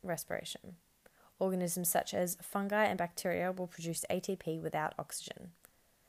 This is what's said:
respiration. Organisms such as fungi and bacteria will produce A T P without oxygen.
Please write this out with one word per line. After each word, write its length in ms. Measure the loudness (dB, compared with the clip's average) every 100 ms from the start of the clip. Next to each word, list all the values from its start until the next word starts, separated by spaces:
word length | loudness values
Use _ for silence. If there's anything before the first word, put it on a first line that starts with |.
respiration. 720 | -4 -4 -2 -6 -6 -10 -12 -16 _ _ -20 _ -16 0
Organisms 480 | 2 4 2 2 4
such 260 | 4 4
as 220 | 2 2 0
fungi 440 | -4 -2 2 4
and 120 | 4 4
bacteria 540 | 0 0 0 2 0
will 160 | 0 -4
produce 380 | -4 -4 -2 0
A 120 | 0
T 160 | 0 -2
P 220 | -2 -2
without 340 | 0 0 0 -2
oxygen. 520 | -6 -8 -8 -10 -14 -18 -20 _ _ _